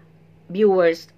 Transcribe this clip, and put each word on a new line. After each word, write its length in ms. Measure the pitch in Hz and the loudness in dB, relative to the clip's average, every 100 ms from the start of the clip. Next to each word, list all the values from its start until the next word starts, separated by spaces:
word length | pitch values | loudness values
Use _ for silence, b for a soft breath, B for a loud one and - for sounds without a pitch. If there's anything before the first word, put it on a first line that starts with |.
| B _ _ _ - | B _ _ _ -10
viewers 560 | 185 208 185 170 165 - | -2 0 2 0 -2 -10